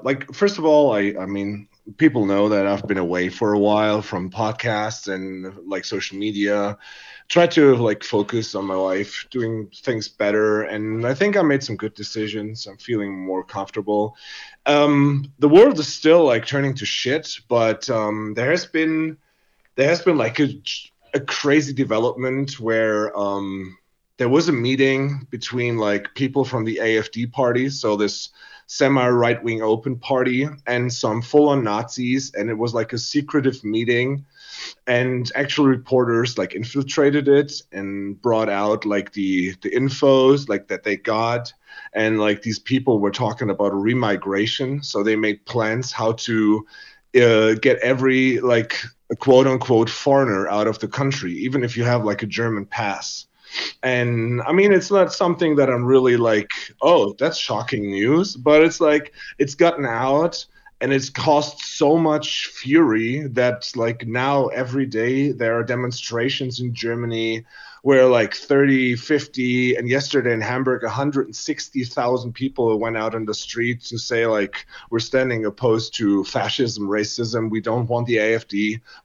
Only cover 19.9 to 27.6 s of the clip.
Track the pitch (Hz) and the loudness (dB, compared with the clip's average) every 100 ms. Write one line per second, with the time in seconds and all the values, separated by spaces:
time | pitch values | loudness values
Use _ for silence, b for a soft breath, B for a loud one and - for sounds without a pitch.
19.9 | 170 185 151 113 139 139 - - - - | 2 2 2 0 0 -2 -2 -10 -12 -14
20.9 | _ _ 139 - - 143 147 139 131 127 | _ _ -6 -4 -4 2 2 2 -2 0
21.9 | 110 120 123 131 135 139 - 113 113 110 | 0 0 -2 -4 -4 -4 -6 -2 0 2
22.9 | 107 107 104 101 98 98 95 92 - _ | 0 -2 -2 -4 -4 -6 -8 -12 -18 _
23.9 | _ _ - 120 147 165 127 123 135 135 | _ _ -4 2 2 2 0 0 2 2
24.9 | 135 139 139 - 120 - 123 120 117 104 | 2 -2 -4 -10 -12 -6 -4 -2 0 0
25.9 | 101 - - 135 139 131 127 110 107 113 | -2 -4 -4 -2 0 -2 -2 -2 -2 0
26.9 | 110 - 117 120 139 123 123 | 0 -2 -6 -6 0 0 0